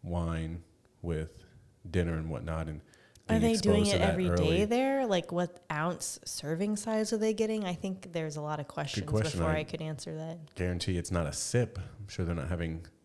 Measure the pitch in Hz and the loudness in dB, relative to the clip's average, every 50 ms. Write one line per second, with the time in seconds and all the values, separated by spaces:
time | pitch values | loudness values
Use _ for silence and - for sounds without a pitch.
0 | - 90 85 87 85 82 82 82 80 80 82 85 85 _ _ _ _ _ _ _ | -4 -2 -2 -2 0 0 -2 -2 -4 -6 -8 -10 -12 _ _ _ _ _ _ _
1 | - 85 82 78 80 82 - - - - - - - - _ _ - 90 82 90 | -4 -4 -2 -2 -4 -6 -10 -20 -20 -20 -20 -20 -20 -20 _ _ -14 0 2 2
2 | 87 82 82 80 80 80 76 - - 82 80 80 80 80 76 76 - - - - | 2 2 0 -2 -2 -4 -4 -4 -4 -4 -4 -4 -4 -6 -8 -10 -12 -18 -20 -20
3 | - - _ - _ - 220 226 220 226 226 208 180 208 202 208 208 202 196 185 | -20 -20 _ -20 _ 2 4 4 6 4 4 4 4 6 6 6 6 4 4 4
4 | 190 196 170 185 185 175 - - - - 165 185 208 208 240 247 262 269 277 277 | 4 4 4 4 4 4 4 4 6 4 4 4 4 4 4 2 4 2 2 2
5 | 262 226 190 180 170 - 170 175 180 170 - - - _ 160 151 156 175 170 - | 2 2 2 2 2 0 0 0 0 0 -4 -14 -8 _ -2 0 0 0 0 -2
6 | - - - - - - - - - 143 160 160 202 208 214 208 - 226 220 214 | -4 -6 -8 -8 -10 -10 -10 -6 -2 -2 0 0 0 0 0 -2 -2 0 0 0
7 | 214 214 233 214 214 220 214 208 220 214 220 220 208 180 175 - - 190 190 185 | 2 2 0 2 2 2 2 2 2 0 0 -2 -2 -2 -4 -2 -2 -4 -4 -6
8 | - 185 170 170 160 156 143 151 151 151 151 147 143 - - - 151 139 - 107 | -8 -6 -4 -4 -4 -2 -4 -4 -4 -4 -4 -4 -4 -6 -6 -6 -4 -2 -2 -4
9 | - - - 107 107 - - 92 82 80 156 - - - - 160 160 156 156 - | -2 2 2 2 2 2 0 2 2 2 2 2 0 -4 -6 -6 -4 -6 -6 -6
10 | - 165 160 156 160 165 165 170 156 - - - 90 90 90 85 - - 92 87 | -8 -8 -8 -8 -8 -8 -10 -10 -14 -14 -6 -4 -2 -2 -2 -2 -2 0 -2 -2
11 | 85 - 92 87 82 73 71 - - - - 120 120 107 - - - - - - | -2 0 0 0 0 0 -4 -4 -4 0 2 2 2 0 -4 -10 -10 -10 -12 -14
12 | 101 - - - 90 82 87 82 69 82 90 82 85 82 80 82 82 - - _ | -14 -10 -4 -4 -2 -2 -2 -2 -2 -2 -2 -2 -2 -4 -4 -6 -10 -14 -20 _